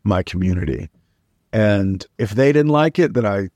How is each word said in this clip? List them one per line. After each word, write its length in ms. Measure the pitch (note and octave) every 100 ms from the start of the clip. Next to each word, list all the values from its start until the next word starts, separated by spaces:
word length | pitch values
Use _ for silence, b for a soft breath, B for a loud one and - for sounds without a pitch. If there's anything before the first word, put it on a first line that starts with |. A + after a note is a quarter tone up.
my 180 | G#2 F#2
community. 680 | - F2+ F#2 F2+ D#2 B1 D#2+ _ _ _ _ _ _
And 540 | G#2+ G#2+ G2+ F#2+ F#2+ - -
if 140 | G#2+
they 200 | G#2 C3+
didn't 200 | C#3+ D3+
like 280 | D3 D#3 -
it, 140 | D#3+
then 120 | B2 G#2+
I, 240 | G2+ F#2+